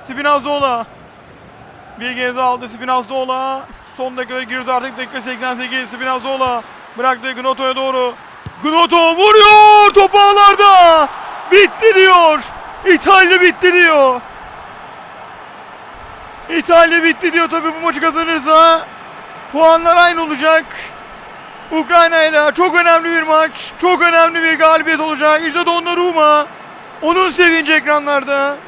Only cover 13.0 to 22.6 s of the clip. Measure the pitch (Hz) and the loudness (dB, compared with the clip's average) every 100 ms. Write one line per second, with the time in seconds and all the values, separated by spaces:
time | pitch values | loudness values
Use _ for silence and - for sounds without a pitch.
13 | - 381 359 370 359 - 359 349 339 302 | 4 4 4 4 2 2 0 2 2 4
14 | 262 247 - - - - - - - - | 2 0 -10 -20 -20 -20 -20 -20 -20 -20
15 | - - - - - - - - - - | -20 -20 -20 -20 -20 -20 -20 -20 -20 -20
16 | - - - - - 330 - 339 330 339 | -20 -20 -20 -20 -8 -8 0 2 4 2
17 | 330 - 359 330 330 330 320 320 330 285 | 0 -2 -2 -2 -2 -4 -6 -6 -6 -4
18 | 320 311 330 320 269 320 330 330 - - | -4 -4 -6 -6 0 4 4 2 -4 -20
19 | - - - - - 277 320 330 339 349 | -20 -20 -20 -20 -10 0 2 2 2 2
20 | 349 339 320 277 311 320 330 - - - | 2 0 -6 -4 0 0 -2 -16 -18 -20
21 | - - - - - - - 320 269 339 | -20 -20 -20 -20 -20 -20 -8 -8 0 0
22 | 330 330 311 302 294 311 | 2 0 0 0 0 0